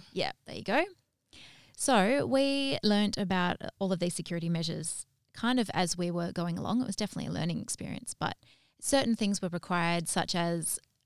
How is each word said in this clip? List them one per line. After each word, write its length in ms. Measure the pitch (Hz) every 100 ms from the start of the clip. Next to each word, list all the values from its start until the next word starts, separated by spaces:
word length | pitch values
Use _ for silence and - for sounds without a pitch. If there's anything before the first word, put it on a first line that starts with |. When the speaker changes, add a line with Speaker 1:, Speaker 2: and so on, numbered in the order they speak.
| -
Speaker 1:
<laughs> 60 |
Speaker 2:
Yeah, 200 | 180 104 - -
there 100 | -
you 80 |
go. 200 | - 247 392 370 _ _ _ - - - - -
So 480 | - 233 190 285 285
we 520 | 269 277 277 269 -
learnt 340 | 214 208 208 -
about 400 | 180 185 180 - - -
all 140 | 196
of 60 | 180
these 140 | 180
security 360 | - 160 170 165
measures 560 | 170 165 160 160 - - _ _
kind 260 | - 233 254
of 100 | 208
as 240 | - 175 175
we 140 | 175
were 200 | 175 170
going 260 | - 170 175
along. 240 | - 226
It 60 | 254
was 80 | -
definitely 340 | 208 - -
a 40 |
learning 280 | 175 165 165
experience, 520 | - - - - - -
but 160 | - - _ _ _ _
certain 340 | - 277 240 226
things 260 | 202 196
were 60 | 180
required, 580 | 175 - 180 170 170 165
such 260 | 190 - 180
as, 420 | 170 170 160 - _ _